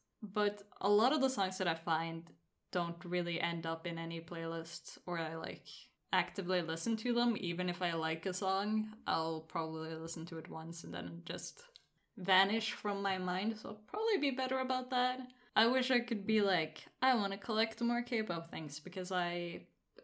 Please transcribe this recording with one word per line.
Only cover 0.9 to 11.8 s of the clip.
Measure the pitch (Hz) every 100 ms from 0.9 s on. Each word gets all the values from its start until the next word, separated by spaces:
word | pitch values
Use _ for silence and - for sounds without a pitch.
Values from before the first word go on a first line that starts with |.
| 208 247
of | 302
the | 262
songs | 240 190 -
that | 175
I | 165
find | - 160 165 165 170 - _ _ _
don't | 180 170 170
really | 175 180 170 170
end | 170 170 165
up | 165 170
in | 165
any | 165 165
playlists, | 165 170 165 165 170 - - - -
or | 170
I, | 160 165
like, | - - - - - _ _ 185
actively | 175 - 175 180
listen | 160 165 233 220
to | 247
them. | 240 240 220
Even | 165 170 180
if | 175
I | 175
like | 165 160 165 190
a |
song, | 180 190 190 208 214 214 - -
I'll | 165 160 160
probably | - 165 160 160 160 160
listen | 160 160 165
to | 165
it | 170
once | 160 165 170
and | 165
then | 170 170 170 170
just | 180 - - - -